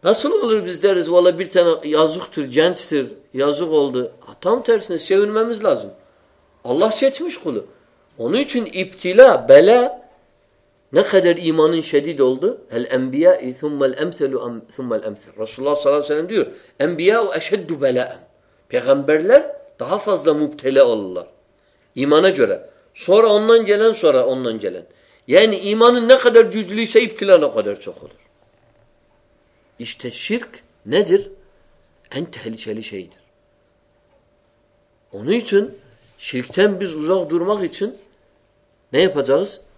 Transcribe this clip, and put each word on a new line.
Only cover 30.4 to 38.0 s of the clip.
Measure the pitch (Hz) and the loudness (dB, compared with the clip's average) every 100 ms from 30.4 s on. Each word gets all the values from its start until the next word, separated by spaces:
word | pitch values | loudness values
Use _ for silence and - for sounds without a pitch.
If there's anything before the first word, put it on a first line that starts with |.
| 233 - _ _ - | -8 -20 _ _ -4
nedir? | 147 190 190 - - _ _ _ _ _ _ _ | -2 2 0 -2 -18 _ _ _ _ _ _ _
En | 135 | -12
tehlikeli | 165 - 117 110 - 107 | -12 -12 -14 -12 -12 -12
şeydir. | 110 101 87 _ _ _ _ _ _ _ _ _ _ _ _ _ _ _ _ _ _ _ _ | -12 -14 -16 _ _ _ _ _ _ _ _ _ _ _ _ _ _ _ _ _ _ _ _
Onun | 101 117 | -14 -4
için | 226 - 196 202 - _ _ _ _ | -4 0 -2 -2 -10 _ _ _ _
şirkten | - 127 123 - 208 190 | -10 -10 -8 0 0 0
biz | 190 156 | -8 -8
uzak | 151 185 165 | -2 -2 -2
durmak | 170 175 208 | -4 -2 -4
için | 180 - 208 - | -6 -8 -10 -10